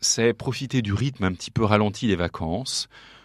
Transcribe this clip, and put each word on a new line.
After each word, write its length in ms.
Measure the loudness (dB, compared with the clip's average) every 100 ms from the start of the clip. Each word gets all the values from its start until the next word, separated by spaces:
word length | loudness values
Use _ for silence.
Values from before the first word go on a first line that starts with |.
C'est 320 | -2 2 2
profiter 480 | 2 -2 -6 -2 -2
du 120 | 0
rythme 300 | 0 -2 0
un 80 | -2
petit 180 | -2 -6
peu 140 | 0
ralenti 440 | 4 4 4 0 0
des 100 | 0
vacances 720 | 0 -2 -4 -4 -4 -6 -8 -14 -20 -20